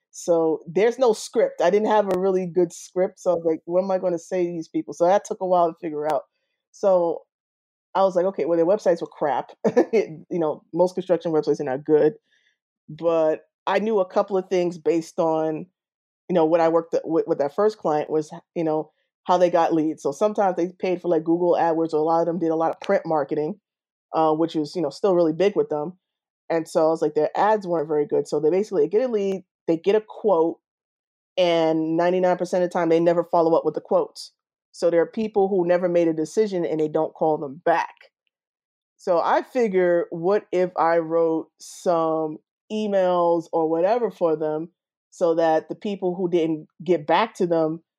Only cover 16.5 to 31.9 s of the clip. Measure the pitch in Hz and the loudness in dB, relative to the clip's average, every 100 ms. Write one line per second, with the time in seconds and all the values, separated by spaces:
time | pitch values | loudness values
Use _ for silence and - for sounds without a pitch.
16.5 | 170 165 165 165 - - 160 151 156 185 | 4 4 2 0 -4 -2 -2 0 -2 -2
17.5 | - 214 214 175 151 - 156 151 170 - | 0 -2 0 -2 -2 -2 -4 -4 -10 -12
18.5 | 175 160 156 151 _ _ _ - 180 180 | -6 -2 -2 -6 _ _ _ 0 2 4
19.5 | 175 165 160 156 147 143 147 214 214 196 | 4 2 2 0 -2 -6 -2 -2 0 -2
20.5 | 180 180 - 190 180 180 160 165 170 175 | 0 -4 -4 -4 -4 0 0 0 0 2
21.5 | 131 165 160 160 151 156 165 170 170 165 | 2 0 0 -2 0 0 0 0 -2 -2
22.5 | 165 160 - - 196 165 156 135 151 151 | 0 -2 -4 -2 -2 0 -2 -2 -4 -6
23.5 | 208 _ _ _ _ _ 160 160 156 165 | -8 _ _ _ _ _ 0 2 2 0
24.5 | 165 147 185 147 - 208 175 165 160 196 | -2 -6 -4 -6 -2 0 2 2 2 0
25.5 | 175 147 151 156 180 _ _ _ _ - | 0 -2 -4 -6 -12 _ _ _ _ -6
26.5 | 165 160 175 160 165 156 151 151 - 202 | -4 -2 0 2 2 -2 0 -2 2 2
27.5 | 214 185 170 151 151 147 143 143 151 151 | 2 0 -4 -2 -2 0 -2 -2 0 2
28.5 | 185 208 180 156 208 254 214 196 190 - | 0 0 0 0 0 0 -2 -2 -4 -10
29.5 | _ - 165 190 214 - - 214 170 165 | _ -4 -2 2 0 0 -4 0 2 0
30.5 | - _ _ _ _ _ _ _ - 175 | -4 _ _ _ _ _ _ _ -2 2
31.5 | 165 160 160 160 | 2 2 0 0